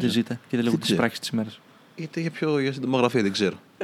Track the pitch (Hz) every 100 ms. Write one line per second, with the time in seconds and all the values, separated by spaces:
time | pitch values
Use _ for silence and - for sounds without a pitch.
0 | 123 113 113 123 - 120 117 113 - 104
1 | 117 - - 113 110 - - - - -
2 | 160 170 165 - 156 147 135 131 127 131
3 | 120 120 98 95 95 - - -